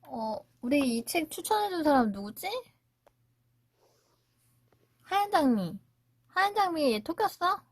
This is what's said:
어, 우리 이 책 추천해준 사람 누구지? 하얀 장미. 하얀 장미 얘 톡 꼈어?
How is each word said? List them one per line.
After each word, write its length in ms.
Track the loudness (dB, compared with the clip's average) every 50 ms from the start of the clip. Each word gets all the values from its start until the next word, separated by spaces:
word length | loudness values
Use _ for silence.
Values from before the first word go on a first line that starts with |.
| _
어, 360 | -12 -10 -8 -6 -6 -6 -8 -10 _ _ _
우리 360 | -4 0 2 2 2 2 -2 -4
이 80 | -4
책 240 | -4 -4 -4 -4 -4
추천해준 520 | -8 -12 -4 -2 0 0 0 -2 -2 0 2
사람 280 | 4 4 4 4 2
누구지? 360 | -2 -6 -10 -12 -14 -10 -8 -8 -8 -8 -10 -12 _ _ _ _ _ _ _ _ _ _ _ _ _ _ _ _ _ _ _ _ _ _ _ _ _ _ _ _ _ _ _ _ _ _ _ _ _ _ _ _ _ _ _ _ _ _
하얀 300 | _ -2 0 0 0 4
장미. 480 | 4 4 4 6 4 2 0 -4 -8 -10 _ _ _ _ _ _ _ _ _ _
하얀 260 | _ 0 0 2 2
장미 380 | 2 0 2 2 2 2 2 2
얘 60 | 0
톡 160 | -2 -6 -4
꼈어? 460 | -2 -2 -2 -2 -2 -2 -2 -2 -2 -6 _